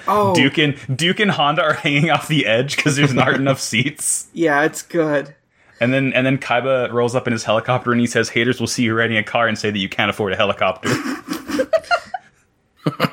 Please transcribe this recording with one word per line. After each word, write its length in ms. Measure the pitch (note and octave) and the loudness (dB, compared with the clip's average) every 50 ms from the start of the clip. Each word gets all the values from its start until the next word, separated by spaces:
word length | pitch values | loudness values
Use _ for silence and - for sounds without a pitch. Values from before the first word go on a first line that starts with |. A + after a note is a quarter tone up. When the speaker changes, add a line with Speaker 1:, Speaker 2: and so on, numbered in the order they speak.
| - | -4
Speaker 1:
Oh. 280 | - G3 G#3 G#3 G3 F#3 | 0 0 2 2 2 4
Speaker 2:
Duke 220 | F3 B2+ C#3 - D#3+ | 4 2 2 2 2
and, 180 | D3+ C#3+ C#3 - - - C3 | 0 0 0 -4 -6 -6 -4
Duke 240 | - D#3+ F3 F#3+ - | -2 0 -2 0 2
and 140 | G#3+ G3 E3 | 0 0 0
Honda 300 | D#3+ D3 C#3+ D3+ E3+ E3 | 0 0 0 0 0 0
are 100 | D3+ C#3+ | 0 -2
hanging 380 | - - D#3+ C#3+ C#3+ D3 E3 | -2 -2 0 2 2 2 4
off 180 | D3 C#3+ - - | 2 0 0 0
the 180 | D#3+ D3 A#2 | 0 0 2
edge 300 | G#2 A2 A#2 C3 C#3+ - | 2 2 2 2 0 -2
'cause 180 | - - D3+ C3+ | -2 0 0 2
there's 200 | C3+ D3 C#3 B2+ | 2 2 2 4
not 200 | C3 B2+ - C#3 | 2 2 2 2
Speaker 1:
<laughs> 0 | |
Speaker 2:
enough 240 | C3 C3+ C#3 C3+ - | 0 0 0 0 -2
seats. 680 | - - - G#2+ B2 - - - - - - - - - _ | -2 -2 -2 0 0 -2 -4 -4 -4 -4 -4 -4 -6 -10 _
Speaker 1:
Yeah, 280 | F3 E3 D#3 C#3+ C#3+ D3+ | 0 0 2 2 2 2
it's 200 | D#3+ D#3 - - | 0 -2 -4 -12
good. 520 | - - E3+ D#3 D#3 D3 C#3 C#3+ - - _ _ _ _ _ _ _ _ - | -6 -2 -2 0 0 0 -2 -2 -4 -12 _ _ _ _ _ _ _ _ -2
Speaker 2:
And 120 | A#2+ B2 C3 | 0 2 2
then, 200 | C#3 C3+ C3 B2 | 2 2 2 0
and 120 | B2+ B2+ | 2 2
then 140 | C3 C#3 C3+ | 2 0 0
Kaiba 540 | - - A#2+ B2 B2 C3+ C3 B2+ B2 G#2+ A2+ | 0 0 0 0 2 2 0 0 0 0 0
rolls 240 | A#2+ A#2+ A#2+ A#2 | 0 0 0 0
up 100 | B2+ - | 0 0
in 60 | B2+ A#2+ | 0 -2
his 100 | G#2+ - | -2 0
helicopter 460 | - G#2+ A2+ - - B2 B2 - A#2+ A#2+ | 0 0 0 2 0 0 0 2 2 2
and 80 | A#2+ | 2
he 60 | A#2+ | 2
says, 220 | A#2 - A#2 A2 - | 2 2 0 0 0
"Haters 320 | - B2 A#2 B2 B2 - | 0 0 2 2 0 0
will 60 | A#2 A2 | -2 -4
see 160 | - - B2 | -2 0 0
you 100 | A2 A2+ | 0 0
riding 220 | A2+ A2+ A2+ A2+ | 0 0 0 0
a 60 | G#2+ G#2+ | 0 -2
car 240 | - - A#2 A#2 A2+ | 0 0 0 0 0
and 100 | G#2+ - | 0 -2
say 120 | - G#2+ | -2 -2
that 80 | G#2 G#2 | -2 -2
you 100 | F#2+ F#2 | -4 -4
can't 220 | - - A2 G2+ | -2 -2 -2 -2
afford 220 | G2+ - G#2+ G2 F#2 | 0 -2 -2 -2 0
a 40 | |
helicopter." 520 | F#2 G#2+ G2+ G2 - G#2 F#2+ F#2 - - - B2+ | 0 0 0 0 0 0 0 0 -2 -2 -4 -4
<laughs> 20 | C3+ - - - - - - - - - - - - C4 - - D#5+ D#5+ - F5 E5+ - - - F#5+ - - _ _ _ _ _ _ _ _ _ _ - D#3 - - E3+ - | -2 -4 -6 -8 -8 -10 -12 -12 -12 -8 -6 -4 -2 -2 0 0 -2 0 0 -4 -4 -4 -8 -14 -14 -14 -16 _ _ _ _ _ _ _ _ _ _ -4 -4 -2 0 -2 -4